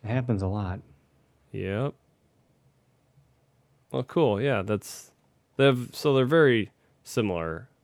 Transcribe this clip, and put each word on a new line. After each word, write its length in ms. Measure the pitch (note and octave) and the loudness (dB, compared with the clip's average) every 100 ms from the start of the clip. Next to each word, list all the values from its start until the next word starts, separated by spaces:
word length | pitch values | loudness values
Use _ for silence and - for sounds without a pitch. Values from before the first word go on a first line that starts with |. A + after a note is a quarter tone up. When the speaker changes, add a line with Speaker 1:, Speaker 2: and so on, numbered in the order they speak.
Speaker 1:
It 40 | G#2 | -4
happens 340 | B2 B2 G#2+ | -4 0 -2
a 40 | F#2 | 0
lot. 340 | G2+ G2 F#2 - - _ _ _ _ _ | -2 -4 -8 -12 -20 _ _ _ _ _
Speaker 2:
Yep. 420 | G2+ F#2+ G2 C#3 - _ _ _ _ _ _ _ _ _ _ _ _ _ _ _ _ _ _ _ | -10 -6 -4 -4 -8 _ _ _ _ _ _ _ _ _ _ _ _ _ _ _ _ _ _ _
Well, 120 | C3 | -8
cool. 380 | B2+ - D3 G2+ | -4 0 2 2
Yeah, 200 | C3 G#2+ | 0 -2
that's, 500 | G2 G#2 - - - _ _ _ _ - | -2 -4 -4 -18 -20 _ _ _ _ 2
they've, 340 | C3+ B2+ A#2+ | 4 4 -2
so 200 | - - | -4 0
they're 120 | C3+ B2+ | 2 4
very 460 | E3 D3 A#2 F#2+ _ _ _ | 4 6 4 0 _ _ _
similar. 680 | - - G#2+ F2 E2 D#2+ A#2+ _ | -8 -2 -2 -2 -4 -8 -12 _